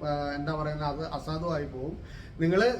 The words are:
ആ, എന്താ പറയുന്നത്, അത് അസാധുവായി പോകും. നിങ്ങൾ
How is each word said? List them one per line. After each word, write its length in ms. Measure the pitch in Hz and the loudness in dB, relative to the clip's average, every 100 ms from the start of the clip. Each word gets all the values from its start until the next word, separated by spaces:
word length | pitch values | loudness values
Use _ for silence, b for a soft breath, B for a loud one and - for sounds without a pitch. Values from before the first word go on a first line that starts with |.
| 151 | -2
ആ, 280 | 147 143 143 | 0 -2 -2
എന്താ 180 | 147 | -2
പറയുന്നത്, 340 | 156 151 151 147 | -2 -2 -2 -2
അത് 160 | 143 160 | -2 -4
അസാധുവായി 600 | 147 151 160 170 160 143 | -6 -4 -2 0 0 -2
പോകും. 580 | 127 143 - - - - - | -6 -6 -6 -10 -12 -10 0
നിങ്ങൾ 240 | 165 185 233 | 4 6 6